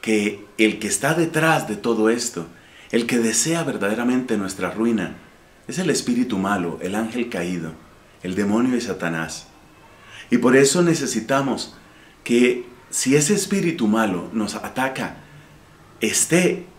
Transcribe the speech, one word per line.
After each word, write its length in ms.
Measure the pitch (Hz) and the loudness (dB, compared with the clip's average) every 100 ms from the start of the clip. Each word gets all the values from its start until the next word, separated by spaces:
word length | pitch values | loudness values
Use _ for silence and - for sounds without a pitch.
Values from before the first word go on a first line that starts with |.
que 420 | - 107 101 101 - - | -2 0 0 -4 -6 2
el 200 | 107 - | 2 2
que 100 | 107 | -4
está 260 | - 139 | -2 0
detrás 540 | 160 160 156 160 151 - | 0 0 2 2 2 -2
de 80 | 101 | -4
todo 340 | 120 110 110 | 0 2 2
esto, 360 | 120 - - 80 - - - - | 2 -4 -8 -12 -16 -20 -20 -4
el 160 | 117 120 | -2 0
que 120 | 120 | 0
desea 440 | 113 110 156 165 | 2 0 0 0
verdaderamente 720 | 143 104 98 110 123 127 127 107 | -2 -2 -2 0 0 0 0 -2
nuestra 340 | 95 95 92 | -2 -4 -4
ruina, 460 | 95 117 110 80 73 - - - - - | 0 0 0 -2 -8 -20 -20 -20 -18 -10
es 120 | 135 | -4
el 120 | 185 | 0
espíritu 480 | 131 - 120 127 98 | 0 0 0 0 0
malo, 400 | 95 101 85 76 | 0 -2 -2 -6
el 120 | 90 | -4
ángel 340 | 101 113 123 117 | -4 -4 -4 -4
caído, 440 | 95 87 90 80 80 - - - - | -4 -4 -4 -6 -12 -20 -20 -20 -12
el 120 | 90 | -6
demonio 420 | 92 101 110 127 123 | -2 0 2 2 0
y 40 | |
Satanás. 680 | 101 92 85 82 78 - - - - - - - - - - | -2 -4 -4 -4 -6 -10 -16 -20 -20 -20 -20 -20 -20 -20 -2
Y 80 | 123 | 2
por 180 | 120 131 | 6 6
eso 260 | 139 180 | 6 4
necesitamos 960 | 175 156 135 110 107 135 139 151 - - - - - - | 4 2 -2 -4 -2 0 0 -4 -8 -16 -20 -20 -20 -12
que, 420 | - 120 123 123 - - - | 2 4 4 2 -6 -18 -10
si 260 | - - 143 | -4 2 4
ese 180 | 147 | 4
espíritu 520 | 202 - 196 170 - 107 | 0 0 0 0 0 2
malo 440 | 110 107 90 90 | 2 2 -2 -4
nos 220 | 110 104 | -4 -4
ataca, 640 | 107 - - 131 131 95 - - - - - - - - - | -6 -8 -4 -4 -4 -8 -10 -20 -20 -20 -20 -20 -20 -20 -4
esté 680 | 110 - - 170 180 - - | -2 0 2 4 4 0 -6